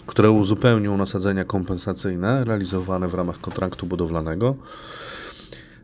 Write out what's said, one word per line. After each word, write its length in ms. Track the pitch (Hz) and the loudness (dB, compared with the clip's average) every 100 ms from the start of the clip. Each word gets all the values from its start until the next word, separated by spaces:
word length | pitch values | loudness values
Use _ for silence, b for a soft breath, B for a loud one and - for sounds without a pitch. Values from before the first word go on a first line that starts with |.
| - | -2
które 240 | - 107 | 6 6
uzupełnią 680 | 110 98 104 127 113 104 98 | 6 4 4 4 4 2 0
nasadzenia 480 | 98 98 98 95 | 0 0 0 0
kompensacyjne 1000 | 92 98 87 90 - 92 101 90 98 135 | 0 -2 -2 -2 -4 -4 -4 -2 0 0
realizowane 640 | 117 107 92 95 90 92 90 | 2 0 0 -2 0 -2 0
w 60 | |
ramach 260 | 90 87 85 | 0 -2 -4
kontraktu 460 | 87 87 92 - 87 | -8 -4 -4 -4 -4
budowlanego. 680 | 87 85 82 80 82 120 135 B B B B B B B B B B B B | -2 0 -2 -2 0 0 0 B B B B B B B B B B B B